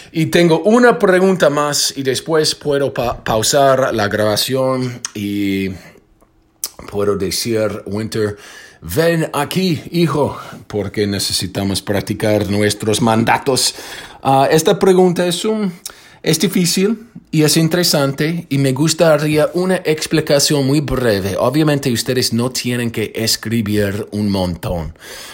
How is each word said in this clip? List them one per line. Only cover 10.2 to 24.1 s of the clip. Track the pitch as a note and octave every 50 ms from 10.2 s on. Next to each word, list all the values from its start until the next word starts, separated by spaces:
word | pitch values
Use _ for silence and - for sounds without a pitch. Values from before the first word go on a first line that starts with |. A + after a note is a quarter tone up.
| C#3 G#2 - - - - - - -
porque | - - G#2 G2 G2 - A2 G#2
necesitamos | G2+ G2+ F#2+ - - - - - F2+ - G2+ G2 G2 G2 F2+ -
practicar | - G#2 G2 F#2 - G#2 F#2 - A2 G#2+ G#2 G2+ F2+
nuestros | G2+ G2+ G#2+ G#2 G#2 - - A2 G#2+ - -
mandatos. | A#2 A2 A2 A2+ A2+ A#2+ A2+ - - C3 B2 - - - - - - - - - - - - -
Ah, | C3 C#3 C3+ C#3 -
esta | - D#3+ D#3+ G#3+ G3 -
pregunta | - F#3+ F#3 F3+ F#3 F3+ E3+ F#3 F3+
es | F3+ F3 F3 -
un, | A3 A3 G#3+ G#3+ F#3+ E3+ - - - - - - - - - -
es | - D#3+ -
difícil | - F#3 - F#3+ F3+ E3 - F#3 F#3+ G#3 A#3 A3+ - - - - - _
y | - D#3 D3+
es | D3 D3+ E3
interesante | E3 D#3 E3+ F3 F3 - - D#3 C#3 C#3 C3+ - D#3 D3+ F3 E3+ - -
y | -
me | C#3 C#3 C3+ C3
gustaría | B2+ D#3 E3 D#3 - F3 E3 D#3 D3 D3+ D3+ D3+ D3+ D3 C#3 -
una | F3 F3+ F#3 F#3 D#3+ -
explicación | D#3 D#3 D3+ - - - D#3 D3+ - D#3 C#3+ C#3 - D#3 C#3+ C#3
muy | C3 C#3 D#3
breve. | D3 A#2+ C3 B2+ B2+ A#2 G#2 G2 F2+ G2 F#2+ -
Obviamente | - A#2+ C3+ D#3 D#3+ D3+ D3 C3+ C#3 C#3 A#2
ustedes | A2 - - B2+ B2+ A#2 - A#2
no | A2+ A#2 C3
tienen | B2+ - - B2+ B2 A#2+ A#2+ A2+
que | A2 A2+ G#2+ - -
escribir | - A2+ A#2 - - - A2 A2+ A#2 A2 G2 G#2 G#2 G#2 G2 F#2+ G#2 A2+ -